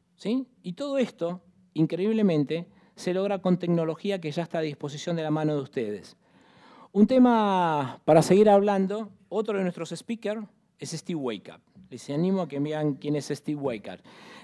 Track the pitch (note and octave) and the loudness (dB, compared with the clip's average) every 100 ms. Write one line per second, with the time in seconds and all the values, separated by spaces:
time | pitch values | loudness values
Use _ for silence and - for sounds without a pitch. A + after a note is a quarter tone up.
0 | _ _ F#3+ C4 B3+ _ F3+ F3 C#4+ C#4 | _ _ -4 -4 -6 _ -12 -8 -4 -2
1 | A#3+ - E3+ F#3 _ _ _ D#3 D#3+ E3 | -2 -2 -6 -6 _ _ _ -2 0 0
2 | G#3 A3 G3+ D#3 C3+ E3 F3 _ _ - | 0 2 4 2 0 -4 -8 _ _ -8
3 | F#3 F#3 G3+ G3 F#3 F3+ F3 E3+ D#3+ D#3+ | -4 -2 -2 -2 0 0 2 0 0 -4
4 | G3+ G3 D#3+ E3+ D#3+ E3+ D#3 C#3 D3 D3+ | -6 -4 -4 -6 -4 -4 -4 -6 -10 -8
5 | F3 E3 D#3 D#3 D#3 D3 C3 C3+ G#2+ G2+ | -6 -4 -2 -2 0 -2 -4 -6 -4 -6
6 | - _ _ _ _ _ - - - G3 | -12 _ _ _ _ _ -20 -20 -4 4
7 | G#3+ C4 B3 A3+ G3+ F#3 E3+ D3+ B2+ - | 6 6 6 6 2 2 2 0 -2 -4
8 | - D#3+ D#3+ F#3+ G#3+ G3+ G3+ G3 F#3+ G#3+ | 6 6 8 6 8 6 4 0 -2 -4
9 | G#3 - - G3+ A3 G3 F3+ E3+ D#3+ E3+ | -10 -18 -8 -6 -4 -2 -4 -6 -10 -12
10 | - A3+ G3+ A3 G#3+ _ _ _ C3+ D#3+ | -10 -8 -6 -8 -12 _ _ _ -12 -10
11 | - D#3+ B2+ G2+ - D#2+ _ - - B2 | -8 -6 -4 -6 -12 -20 _ -20 -20 -18
12 | - C#3+ F#3 F#3+ D#3 C#3+ D3+ D3+ D3+ C3+ | -6 -2 0 -2 -4 -4 -4 -2 -4 -4
13 | C#3+ D3 C#3+ C#3+ - D3 C#3 A2 G2+ F2+ | -4 -4 -4 -8 -6 -6 -4 -6 -10 -16
14 | - - - - | -18 -20 -20 -16